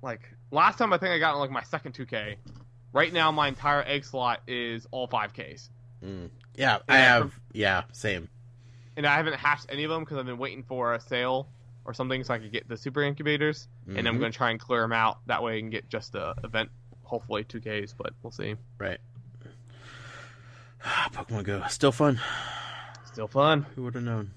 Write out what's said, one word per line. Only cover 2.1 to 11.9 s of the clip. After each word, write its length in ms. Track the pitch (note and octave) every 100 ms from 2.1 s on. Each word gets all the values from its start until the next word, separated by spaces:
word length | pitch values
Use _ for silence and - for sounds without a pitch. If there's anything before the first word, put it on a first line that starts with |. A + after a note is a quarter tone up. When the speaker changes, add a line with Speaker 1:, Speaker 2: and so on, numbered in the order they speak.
| A2+ G#2 G2+ - - - - -
Speaker 1:
Right 200 | C3+ E3
now, 200 | E3+ D#3+
my 160 | D#3 C#3+
entire 340 | B2+ C#3+ C#3+
egg 220 | C3+ C#3+ C#3
slot 360 | C3+ B2 A2+ A#2+
is 380 | B2 A#2+ A2+ A2+
all 160 | B2+ B2
five 260 | A#2 G#2
Ks. 360 | - D2 - - - - -
Speaker 2:
Mm. 260 | F#2+ F#2+ E2+ - - -
Yeah, 200 | C3+ G#2+ -
Speaker 1:
And 20 |
Speaker 2:
I 60 | C3
Speaker 1:
I 40 |
Speaker 2:
have. 340 | C3 A#2+ B2+
Speaker 1:
from 80 | - -
Speaker 2:
Yeah, 300 | A2 G2+ F#2+ -
same. 360 | - A2 F#2 E2 - - - - - - -
Speaker 1:
And 120 | D3
I 80 | C#3+
haven't 220 | D#3 C#3
hatched 280 | D3 C#3+ -
any 160 | C#3 D3+
of 40 |
them 160 | E3 D#3
'cause 120 | D3
I've 60 | B2+
been 100 | A#2+
waiting 240 | C3 G#2
for 300 | A#2+ B2+ A#2+
a 60 | A#2
sale 500 | - B2 B2 C3 C#3 - - -
or 80 | -